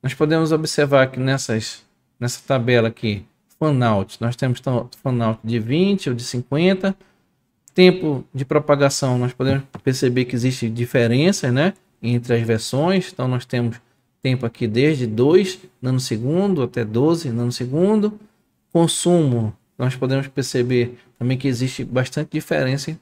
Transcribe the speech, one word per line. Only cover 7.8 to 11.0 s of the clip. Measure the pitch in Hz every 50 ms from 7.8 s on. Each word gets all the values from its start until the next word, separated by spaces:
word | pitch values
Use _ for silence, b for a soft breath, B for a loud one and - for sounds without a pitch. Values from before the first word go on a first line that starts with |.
| 185 185 175 185 165 156 143 123 - _ -
de | 131 135
propagação, | - 147 151 147 - 147 139 143 139 135 - - 131 127
nós | 123 123 123 -
podemos | - 131 135 135 135 139 _ _ - _
perceber | 139 127 131 143 127 123 127 123
que | - -
existe | 120 117 131 127 - 120 113
diferença, | 110 117 120 120 - 131